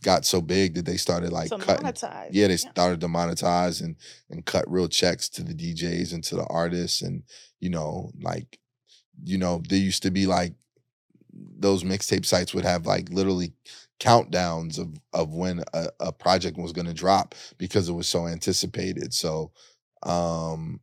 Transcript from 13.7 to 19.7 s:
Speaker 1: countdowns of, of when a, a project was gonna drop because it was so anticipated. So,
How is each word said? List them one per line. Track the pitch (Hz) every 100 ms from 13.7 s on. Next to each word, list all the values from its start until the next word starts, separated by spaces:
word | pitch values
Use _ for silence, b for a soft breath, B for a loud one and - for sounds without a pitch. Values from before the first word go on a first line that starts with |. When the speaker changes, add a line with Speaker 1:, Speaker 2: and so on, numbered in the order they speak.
| B B _
Speaker 1:
countdowns | 127 120 - 90 87 82 82 78
of, | 82 76 -
of | - 80
when | 80 90 87 -
a, | 82 82 -
a | -
project | - 87 92 87 78
was | 85
gonna | 82 85
drop | 82 90 95 - B B B
because | 90 107 87
it |
was | 85 85
so | 90 85
anticipated. | 82 - 92 - - 92 92 -
So, | - 82 78 78 b b